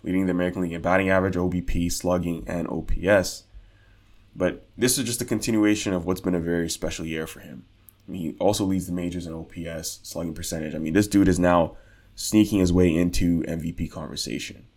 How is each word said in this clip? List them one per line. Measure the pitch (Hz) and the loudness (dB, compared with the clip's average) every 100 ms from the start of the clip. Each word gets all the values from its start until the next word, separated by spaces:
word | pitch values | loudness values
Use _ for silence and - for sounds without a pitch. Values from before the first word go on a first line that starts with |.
leading | - 92 95 | 0 0 2
the | |
American | 87 90 90 | 2 0 -2
League | 90 | -4
in | 85 | -2
batting | 85 95 95 | 0 2 4
average, | 95 95 87 | 2 2 0
O | 90 | 0
B | 90 | -2
P, | - 87 85 | -2 0 0
slugging, | - 90 90 85 82 85 | -2 0 0 0 -6 -6
and | 85 80 | -6 -4
O | 82 | -6
P | 78 - 90 | -2 0 4
S. | 104 90 - _ - - _ _ _ _ - _ - | 4 4 -6 _ -20 -20 _ _ _ _ -20 _ -2
But | 90 - - - | -2 -2 -14 -2
this | 123 135 | 0 0
is | 117 | -2
just | 120 | -4
a | 123 | -2
continuation | 110 - 110 107 104 - | -2 0 2 4 2 0
of | 90 85 | -2 -2
what's | 92 | -2
been | 95 90 | 0 -2
a | |
very | 82 85 82 | 0 -2 -2
special | - 82 - 82 | -4 -6 -6 -6
year | 80 80 | -6 -8
for | - | -12
him. | - 65 - _ _ _ - | -18 -20 -20 _ _ _ -14
I | |
mean, | 92 | -8
he | 80 - | -8 0
also | 92 104 98 | 0 2 0
leads | 95 90 | 0 -2
the | |
majors | 90 87 87 85 | -4 -4 -6 -8
in | |
O | 80 | -12
P | 80 - 82 | -12 -12 -10
S, | 82 78 - | -8 -10 -12
slugging | - 78 85 | -12 -8 -8
percentage. | 80 82 82 76 78 | -8 -8 -6 -6 -6
I | |
mean, | 78 | 0
this | 87 104 | 2 4
dude | 101 92 | 6 6
is | 87 | 6
now | 87 87 80 - - - _ - | 6 6 4 -2 -20 -20 _ -12
sneaking | - 107 101 104 | 2 4 4 4
his | 90 | 4
way | 87 90 80 | 6 4 4
into | 90 87 90 85 - | 2 2 2 2 -2
M | 82 | -4
V | 80 | -6
P | 85 82 | -6 -8
conversation. | - 73 - - - - - - | -8 -10 -10 -6 -6 -8 -14 -20